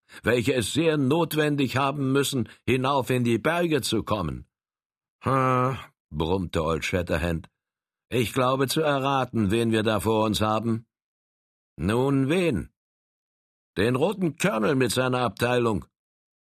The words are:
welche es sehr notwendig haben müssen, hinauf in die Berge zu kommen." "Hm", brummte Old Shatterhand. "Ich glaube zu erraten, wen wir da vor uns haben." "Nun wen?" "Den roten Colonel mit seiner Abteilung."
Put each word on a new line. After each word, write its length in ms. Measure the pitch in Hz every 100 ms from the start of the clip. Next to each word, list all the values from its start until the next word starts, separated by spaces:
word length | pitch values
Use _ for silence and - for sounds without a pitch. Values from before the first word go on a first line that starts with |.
| _ -
welche 280 | - 123 113
es 180 | 131 101
sehr 260 | 135 165 151
notwendig 800 | 127 160 165 151 151 143 131 131
haben 360 | 139 147 135
müssen, 360 | 139 139 135 110 - -
hinauf 420 | 127 127 143 123
in 140 | 127
die 160 | 120 113
Berge 420 | 143 170 175 147
zu 220 | - 113
kommen." 440 | - 107 80 64 - _ _ _ _ _ _ _
"Hm", 560 | 123 135 131 127 127 120 - _ -
brummte 540 | 78 80 95 85 82
Old 200 | 80 80
Shatterhand. 640 | - 90 85 85 85 82 - _ _ _ _ _ -
"Ich 220 | 117 104
glaube 340 | 135 127 131 131
zu 140 | 160
erraten, 720 | 156 139 135 135 127 117 101
wen 180 | 113 117
wir 140 | 110
da 160 | 107 107
vor 240 | 98 110 110
uns 140 | 98
haben." 440 | 107 110 113 113 - _ _ _ _ _ _ _ _ -
"Nun 520 | 85 117 135 139 135
wen?" 420 | 180 170 101 69 _ _ _ _ _ _ _ _ _ _ -
"Den 180 | 107
roten 420 | 127 170 202 175 -
Colonel 380 | 185 220 202
mit 160 | 135 123
seiner 300 | 127 127 127
Abteilung." 640 | 120 - 120 123 120 95 - _ _ _ _ _